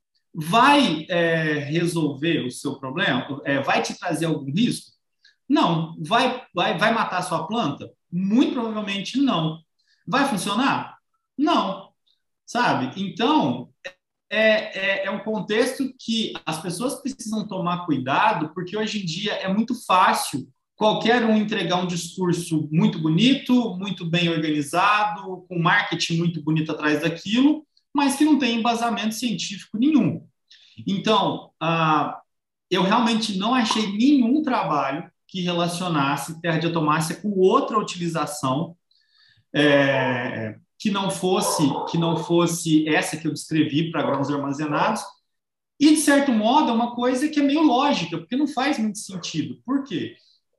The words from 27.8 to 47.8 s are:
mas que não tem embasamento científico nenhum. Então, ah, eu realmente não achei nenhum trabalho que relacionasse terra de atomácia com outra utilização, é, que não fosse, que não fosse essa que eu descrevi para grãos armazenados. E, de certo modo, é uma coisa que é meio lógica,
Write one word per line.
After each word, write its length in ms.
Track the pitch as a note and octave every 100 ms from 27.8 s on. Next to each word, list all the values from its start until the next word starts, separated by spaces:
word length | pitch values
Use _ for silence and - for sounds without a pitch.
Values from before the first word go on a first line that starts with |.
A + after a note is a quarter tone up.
| _
mas 220 | C#4 C#4+ C4
que 100 | D#4
não 140 | C4+
tem 180 | B3 A#3
embasamento 560 | A3+ A3+ A#3 G3+ A3
científico 640 | A3 B3 F3 - G3 - G#3
nenhum. 480 | C#4 D4+ F3 - - _ _ - _ - A2+
Então, 640 | F#3+ G#3+ G#3+ E3 - - -
ah, 580 | D#3+ E3 D#3+ D3+ B2+ - _ _ _ _ -
eu 140 | F#3+
realmente 540 | F#3 A3+ A3+ A3 A3 F#3+
não 160 | G#3+
achei 380 | B3+ A3 G#3+ G3
nenhum 500 | G3+ C4 C#4+ A3+ D4
trabalho 720 | D4 A3+ D#3+ D3 C3+ D3 F#3+ _ _
que 80 | F#3+
relacionasse 1000 | F3 F3 E3+ E3+ F3+ D#3 C#3 C#3+ - D#3+
terra 180 | E3+ D#3+
de 80 | E3
atomácia 480 | E3 D3+ D#3+ E3 E3+
com 140 | G#3+
outra 500 | F#3+ F#3 B3 C#4+ A3
utilização, 960 | F3+ F3+ E3+ D#3+ D3 - C3+ C3 F3 - _ _ _ _ _ _ _ D3+
é, 1040 | D3 C#3+ C#3 C3+ B2+ B2 B2 A2 A2 G#2+ _ -
que 140 | G#3+
não 180 | G3 F#3+
fosse, 540 | - F3+ G3 - - C#3+ - -
que 80 | E3
não 200 | E3 D#3+
fosse 720 | - E3+ E3+ E3+ E3 D#3 D#3
essa 260 | D#3+ F3+ -
que 120 | D#3+
eu 40 |
descrevi 580 | - - D#3 C3 C#3 D#3+
para 120 | D3+
grãos 260 | B2+ C#3 C#3
armazenados. 720 | C#3+ C#3 C#3 D3+ C#3+ G3 A3+ - - _ _ _ _ _ -
E, 120 | C#4+
de 60 | D4+
certo 360 | - C#4+ C#4
modo, 360 | A3 G#3+ C#4+ B3
é 40 |
uma 200 | A3+ A#3
coisa 360 | - B3 B3+ D4+
que 100 | -
é 40 |
meio 180 | C#4 D4
lógica, 560 | D#4 A#3+